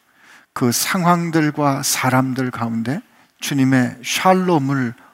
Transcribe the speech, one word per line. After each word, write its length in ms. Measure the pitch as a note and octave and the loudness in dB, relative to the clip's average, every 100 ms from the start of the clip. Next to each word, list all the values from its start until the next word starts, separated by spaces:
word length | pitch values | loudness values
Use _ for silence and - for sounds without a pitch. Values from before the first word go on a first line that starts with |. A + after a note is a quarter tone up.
| _ _ - - _ | _ _ -20 -20 _
그 180 | - B2 | 0 0
상황들과 1120 | A#2 - G3 F3 F3 E3+ D#3+ D3+ D3 C#3+ C#3 | 2 -2 0 2 2 2 0 0 0 0 0
사람들 680 | C3 - B2+ B2+ C3 B2+ B2+ | -2 -2 0 0 0 -2 -6
가운데 500 | A#2+ A#2 A2+ A2+ E3+ - _ _ _ | -6 -6 -4 -4 -6 -10 _ _ _
주님의 600 | - C#3+ C3 C3 A#2+ - | -4 0 4 2 0 -4
샬롬을 880 | - - F#3 F#3 F3+ E3 C3+ C#3 A#2+ A2+ - | -8 0 2 4 2 2 0 -2 -4 -8 -18